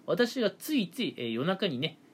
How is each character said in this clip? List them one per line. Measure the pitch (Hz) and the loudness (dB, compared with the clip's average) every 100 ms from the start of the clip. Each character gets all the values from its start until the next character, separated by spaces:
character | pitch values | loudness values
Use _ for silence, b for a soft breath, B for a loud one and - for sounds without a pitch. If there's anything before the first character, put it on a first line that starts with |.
| - | 0
私 | 170 240 262 | 2 2 2
が | 214 | 0
つ | - - 302 | 0 -2 0
い | 185 | 0
つ | - | -2
い、 | 180 123 | -4 -4
え | |
ー、 | 120 | -4
夜 | 113 156 | 0 0
中 | 190 202 | 0 -2
に | 123 | -2
ね、 | 156 - - | -4 -6 -20